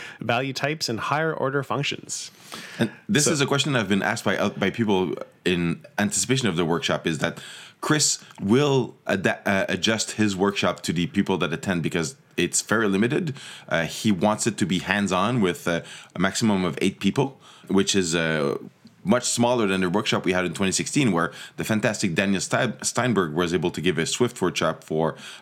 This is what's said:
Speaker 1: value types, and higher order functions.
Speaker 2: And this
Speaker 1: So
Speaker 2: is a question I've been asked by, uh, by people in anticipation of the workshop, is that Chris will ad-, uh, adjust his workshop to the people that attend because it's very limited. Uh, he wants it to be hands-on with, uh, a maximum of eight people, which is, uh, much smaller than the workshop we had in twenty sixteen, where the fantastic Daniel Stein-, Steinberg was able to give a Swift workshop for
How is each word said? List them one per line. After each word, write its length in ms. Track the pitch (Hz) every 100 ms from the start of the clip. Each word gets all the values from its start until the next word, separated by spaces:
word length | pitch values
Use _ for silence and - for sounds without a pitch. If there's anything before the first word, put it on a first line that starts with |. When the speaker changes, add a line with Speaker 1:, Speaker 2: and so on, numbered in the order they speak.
| - -
Speaker 1:
value 320 | 117 120 135
types, 360 | 131 143 160 -
and 100 | 113
higher 340 | - 143 160
order 300 | - 131 139
functions. 680 | 127 113 143 - - - - - - - - -
Speaker 2:
And 100 | 113 - -
this 180 | 110 143
Speaker 1:
So 40 |
Speaker 2:
is 100 | 135
a 60 | 135
question 300 | 139 156 131
I've 120 | 98
been 140 | 101
asked 220 | 80 110
by, 120 | - 95
uh, 120 | 101
by 200 | - 101
people 440 | - 110 98 92 - - _
in 420 | - 87 85 82 - -
anticipation 500 | 143 - - 131 117
of 80 | 82
the 80 |
workshop, 420 | 82 82 - 78 85
is 120 | 76
that 220 | 85 - - - - -
Chris 420 | - 151 - - - -
will 560 | 98 120 147 135 113 - -
ad-, 340 | 98 113 - -
uh, 200 | 98 -
adjust 440 | 95 101 110 -
his 220 | - 107 95
workshop 440 | 101 98 95 87
to 120 | -
the 140 | 87 82
people 320 | 98 95 92
that 140 | 82
attend 320 | 80 - 87
because 320 | 78 90 80 - _ -
it's 240 | 87 -
very 280 | - 107 107
limited. 480 | 95 120 151 175 131 - - -
Uh, 160 | 82
he 260 | 85 - 113
wants 380 | 95 101 107 -
it 100 | 101
to 80 | 95
be 140 | 90
hands-on 600 | - 101 98 90 101 127
with, 280 | 92 85 -
uh, 140 | 85 - - - -
a 20 |
maximum 460 | 95 - 113 98
of 120 | 90 76
eight 160 | 98 -
people, 400 | 98 113 139 - - - -
which 260 | 95 95
is, 220 | 101 87 85
uh, 420 | 82 78 71 - - - - -
much 200 | 87 120
smaller 420 | - - 120 123 104
than 140 | 95
the 100 | 92
workshop 340 | 95 107 110
we 80 | 87
had 120 | 92
in 100 | 90
twenty 160 | 80 98
sixteen, 400 | 90 82 - 135
where 220 | 85 85 - - -
the 80 |
fantastic 500 | 80 107 113 107 104
Daniel 260 | 82 98 98
Stein-, 340 | - 120 127 104
Steinberg 500 | - - 123 98 85
was 200 | 76 87
able 200 | 87 85
to 80 | -
give 180 | 82 82
a 80 | 80
Swift 340 | - 123 -
workshop 440 | 92 82 80 80
for 320 | - 80 80 - - -